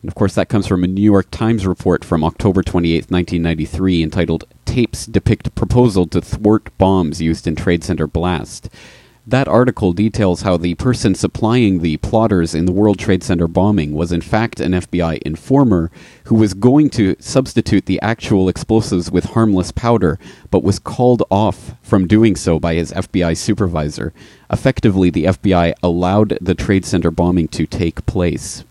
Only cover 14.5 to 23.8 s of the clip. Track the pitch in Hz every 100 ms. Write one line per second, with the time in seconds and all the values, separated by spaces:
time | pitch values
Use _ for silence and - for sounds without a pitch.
14.5 | - 73 90 85 90 85 76 - 80 -
15.5 | 135 135 92 82 - - - - 113 107
16.5 | 98 117 143 151 - 98 - - - 135
17.5 | - - 101 - 92 - 113 - 101 92
18.5 | 87 - 113 113 92 85 87 - - 113
19.5 | 95 87 - 120 117 90 71 - - -
20.5 | 95 87 101 - - 123 120 - 98 104
21.5 | - - - - 107 90 107 113 87 -
22.5 | 82 85 82 82 - 90 101 85 82 -
23.5 | 101 98 82